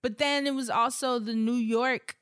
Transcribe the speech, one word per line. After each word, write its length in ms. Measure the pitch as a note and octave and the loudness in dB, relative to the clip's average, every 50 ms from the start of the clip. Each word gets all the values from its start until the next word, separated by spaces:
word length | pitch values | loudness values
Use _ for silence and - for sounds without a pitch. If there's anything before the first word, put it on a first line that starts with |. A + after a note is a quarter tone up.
but 160 | - B3 G#3 - | -4 -4 -2 0
then 280 | C#4+ C#4+ C#4+ C#4+ C#4 | 0 2 2 2 0
it 80 | C#4+ C4+ | 0 -2
was 140 | C4 B3+ A3+ | -2 -4 0
also 500 | - A#3 A#3 C4 B3 - - B3+ B3 A#3+ | 2 2 2 2 0 -2 0 0 0 0
the 140 | G#3+ A3 | -2 -2
New 220 | A3+ A3+ A3 A3+ A#3+ | 0 0 0 0 0
York 600 | B3 A3+ A3 A3+ A3+ B3 C4 B3+ - - - - _ | 0 0 2 2 2 2 2 0 -2 -4 -12 -16 _